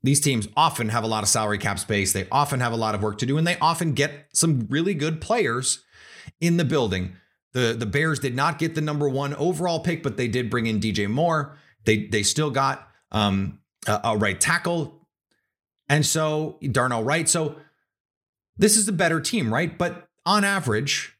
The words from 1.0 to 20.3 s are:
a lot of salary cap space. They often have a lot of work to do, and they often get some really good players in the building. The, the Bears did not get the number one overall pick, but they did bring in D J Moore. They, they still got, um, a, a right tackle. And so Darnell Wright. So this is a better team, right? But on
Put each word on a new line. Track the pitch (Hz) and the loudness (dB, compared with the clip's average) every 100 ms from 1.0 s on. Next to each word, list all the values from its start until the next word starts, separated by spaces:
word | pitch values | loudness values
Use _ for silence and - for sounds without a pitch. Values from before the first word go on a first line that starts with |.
a | 110 | 0
lot | 110 | -2
of | 101 | 0
salary | 113 107 104 | 0 0 -2
cap | 107 101 | -2 -4
space. | - 104 95 | -2 0 0
They | 98 95 | -2 -2
often | 135 143 131 | 0 0 0
have | 123 | -2
a | 113 | 0
lot | 110 104 | -2 -2
of | |
work | 107 104 | -4 -2
to | 123 | -2
do, | 147 | 0
and | 165 | 0
they | 175 | 2
often | 156 165 170 | 0 2 -2
get | 135 143 147 - | 0 -2 -4 -6
some | - 165 139 104 | 0 2 2 0
really | 143 175 175 | -2 0 0
good | 151 156 | -2 -4
players | - 233 156 117 131 - _ - - - - _ | -2 0 0 -2 -2 -4 _ -20 -20 -20 -20 _
in | 170 170 | 0 2
the | 147 | 2
building. | 156 113 92 90 - _ _ _ | 2 2 0 -4 -10 _ _ _
The, | 127 120 113 | 0 0 0
the | 113 | -2
Bears | 143 160 139 | 0 0 0
did | 139 123 | -2 0
not | 147 156 | -2 0
get | 165 160 | -4 -2
the | |
number | 151 147 147 | -2 0 0
one | 135 143 143 | 0 -4 -2
overall | 160 156 175 165 | -2 0 -2 0
pick, | 160 165 | -2 -2
but | 139 107 | -4 -2
they | 123 | -2
did | 120 117 | -2 -2
bring | 120 113 | -2 0
in | 110 | 0
D | 110 | 0
J | 104 101 | 0 0
Moore. | 120 170 156 143 - _ _ - | 0 2 0 -2 -10 _ _ 2
They, | 110 104 | 2 2
they | 104 | -2
still | 101 - 151 | 0 0 0
got, | 131 135 139 - _ _ | 2 0 -2 -10 _ _
um, | 107 104 98 98 - _ _ - | 0 2 2 -2 -6 _ _ -2
a, | 104 | 0
a | 110 110 | 0 0
right | 104 90 | 0 2
tackle. | - 170 180 170 147 - _ _ _ _ _ _ _ _ _ | 2 2 0 -2 -4 -10 _ _ _ _ _ _ _ _ _
And | 143 151 | 2 2
so | 160 156 151 156 - | 2 0 0 -4 -6
Darnell | 139 127 127 117 | -2 0 0 0
Wright. | 113 160 165 | 0 0 0
So | 170 156 - - _ _ _ _ _ _ _ _ - | 0 -2 -6 -20 _ _ _ _ _ _ _ _ 2
this | 208 214 | 4 4
is | 202 | 2
a | |
better | 180 175 160 | 2 2 2
team, | - 233 120 | 0 -2 0
right? | 117 170 - | 0 -2 -2
But | 175 175 - _ | -4 -4 -18 _
on | - | 2